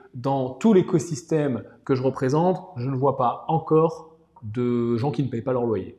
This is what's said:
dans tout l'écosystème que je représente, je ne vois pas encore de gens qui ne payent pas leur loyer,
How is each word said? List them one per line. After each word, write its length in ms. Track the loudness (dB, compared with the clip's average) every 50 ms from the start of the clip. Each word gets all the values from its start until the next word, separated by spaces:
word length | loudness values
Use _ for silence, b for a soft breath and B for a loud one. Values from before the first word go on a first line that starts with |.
| B B -12
dans 340 | -6 -4 -2 0 0 -2 -4
tout 240 | -4 2 4 6
l'écosystème 920 | 6 6 6 4 2 0 0 -2 -8 -8 -4 -2 -2 0 0 0 -2 -4 -6 B B B -2
que 100 | -2 0
je 80 | 0
représente, 680 | 0 -2 -2 0 -2 0 2 2 2 2 0 -2 -4 -12 -10 -8
je 100 | -6 -4
ne 80 | -2
vois 220 | 0 0 0 2 2
pas 260 | 0 0 0 -2 -4 -2
encore 680 | -2 -2 0 2 4 4 4 2 0 -4 -16 -20 -20 _ _ _ _ -16
de 540 | -12 -8 -4 -2 0 0 0 0 0 0 0
gens 140 | 0 0 -2
qui 120 | -2 -2
ne 60 | -2 -2
payent 140 | -2 -4
pas 100 | -4 -2
leur 140 | -2 0 0
loyer, 320 | 0 -2 -2 -4 -8 -14